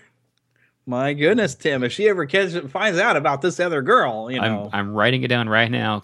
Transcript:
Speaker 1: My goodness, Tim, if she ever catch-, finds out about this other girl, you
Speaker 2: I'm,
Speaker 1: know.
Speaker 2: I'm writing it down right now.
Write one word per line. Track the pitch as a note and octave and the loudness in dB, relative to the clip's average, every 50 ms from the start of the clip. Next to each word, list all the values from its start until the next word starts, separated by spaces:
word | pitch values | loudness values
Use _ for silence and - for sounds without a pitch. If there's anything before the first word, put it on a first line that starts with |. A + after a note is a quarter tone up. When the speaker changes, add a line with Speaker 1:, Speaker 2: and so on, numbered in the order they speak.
| _ _ _ _ _ _ _ _ _ _ _ _ _ _ _ _ - | _ _ _ _ _ _ _ _ _ _ _ _ _ _ _ _ -10
Speaker 1:
My | C3 B2 B2 C3+ C#3+ D3 | -6 -4 -2 -2 -2 0
goodness, | D3 D3 E3 A3 B3 G3+ D3+ - | 2 2 4 4 4 0 -2 -4
Tim, | - - D#3 C#3 C3 B2 | -2 -2 -2 0 0 -2
if | A#2+ | -2
she | - - G#3 G#3+ | -2 2 2 2
ever | G3+ F3+ D3+ | 2 2 -2
catch-, | C3+ - G3 G3 F3+ E3 F3 C#3+ C3+ | 0 0 0 0 0 -4 -8 -8 -6
finds | - F#3 G#3 A3 F3 E3+ | -6 -2 -2 0 0 2
out | G#3 A#3+ F#3+ | 2 2 2
about | D3 C#3+ D3+ C#3 C#3 | 2 2 0 0 0
this | F3+ F3+ F3 - | -2 -2 0 0
other | F3 F3 E3 C#3+ | -2 -2 -2 -2
girl, | B2+ - A#3 B3+ F3 C3 A2 A2 A2 A#2+ | 0 2 2 2 2 0 -2 -6 -6 -6
you | C3 B2 | -4 -2
Speaker 2:
I'm, | A#2 A2+ | 0 0
Speaker 1:
know. | A2 G2+ G#2 G#2 | -2 -2 -6 -6
Speaker 2:
I'm | G2+ G2+ G2+ G2+ | -6 -6 -6 -4
writing | G#2 G#2+ G#2 A#2+ B2+ C3 | 0 2 2 2 2 2
it | B2+ B2 | 0 0
down | B2 A#2+ A#2 A2 | 0 0 0 2
right | G#2+ A2 A#2 A2+ | 2 2 2 2
now. | B2 A#2+ A2+ A2 G#2+ G2+ | 0 -2 -2 -2 -4 -4